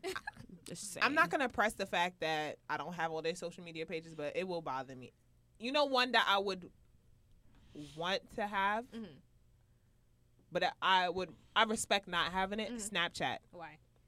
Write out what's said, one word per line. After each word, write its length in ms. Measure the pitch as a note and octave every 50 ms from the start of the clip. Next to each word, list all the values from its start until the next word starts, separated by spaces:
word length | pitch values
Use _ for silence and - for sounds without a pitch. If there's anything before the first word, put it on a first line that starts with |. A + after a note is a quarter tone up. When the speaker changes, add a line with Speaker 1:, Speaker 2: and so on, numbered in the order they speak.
| - F#4 F#4 - - - - - - - F#3 - -
Speaker 1:
Just 320 | - - - - - - -
Speaker 2:
I'm 140 | - B3 C#4+
not 160 | D#4+ E4+ A#3+
Speaker 1:
saying. 100 | - D#4+
Speaker 2:
gonna 80 | C4+ A#3+
press 240 | - - G3+ A3
the 140 | - - G3
fact 340 | - - F3+ F3 F3+ F3+ -
that 380 | E3 D#3 D#3+ D3+ D3+ D3 - - _ -
I 80 | D3
don't 160 | D3+ C#3+ D#3+
have 180 | F3+ E3+ E3 E3
all 120 | D#3+ D#3+
their 120 | D#3 E3 F3
social 300 | F3 F3 E3+ F3 - F3
media 220 | E3+ D#3+ D#3+ D#3+
pages, 280 | F3 F#3 D#3+ E3 E3 D#3+
but 220 | D#3 D3 D3 -
it 100 | E3 F#3
will 140 | F#3+ F3 E3+
bother 340 | D#3+ D3+ C3 C3 C3 B2+ C3
me. 180 | B2+ B2+ - - _ _ _ _ _ _ _ _ -
You 140 | G#3+ B3
know, 140 | C#4 D4+ D4
one 260 | C#4 C4+ B3 B3 B3
that 140 | A#3+ A3+ - -
I 80 | G3 G3+
would 300 | G3 G3+ F#3+ F#3 F3+ - - - - - - - _ - - _ _ _ - - - - - - - - - D3 D3 C#3+ C#3+
want 240 | D#3 E3 F3+ G3 F3 - - -
to 100 | A#3+ G#3
have, 380 | G#3 G#3+ G3 G3 G3+ G#3 A3+ A#3+ -
Speaker 3:
Mm-hmm. 120 | - A#3 A3 F3 C3+ - - _ - - _ _ _ _ _ _ _ _ _ _ _ _ _ _ _ _ _ _ _ _ _ -
Speaker 2:
but 120 | - F3 F#3 - - -
I 260 | - F3+ F#3+ F#3 F#3 F3+
would, 220 | E3+ F#3 F#3 D#3+ - - - - -
I 80 | G3+ A3+
respect 420 | G#3+ A3 A3 - - G#3 G3+ - F#3+
not 240 | F3+ E3+ D3+ D#3
having 280 | F3+ F#3+ F#3+ F#3+ G#3 A3
it. 100 | A3 G3+
Speaker 3:
Mm-hmm. 220 | A#3+ A#3 G3+ A3 G#3
Speaker 2:
Snapchat. 420 | F3 E3+ E3+ - - E3+ C3 A2+ - - _
Speaker 3:
Why? 260 | - F3 E3 D3+ D3+ - _ _ _ _ _